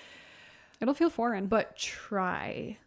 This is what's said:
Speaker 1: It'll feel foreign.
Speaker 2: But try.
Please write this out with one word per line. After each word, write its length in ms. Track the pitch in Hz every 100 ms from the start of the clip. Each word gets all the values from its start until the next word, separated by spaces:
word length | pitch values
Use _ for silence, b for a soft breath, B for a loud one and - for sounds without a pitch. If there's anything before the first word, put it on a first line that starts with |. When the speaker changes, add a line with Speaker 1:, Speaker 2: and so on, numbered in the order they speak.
| B B B B B B B B
Speaker 1:
It'll 140 | 233
feel 160 | 285 330
foreign. 380 | - 233 202 196
Speaker 2:
But 280 | 220 - -
try. 1000 | - - - 202 185 113 - - - 214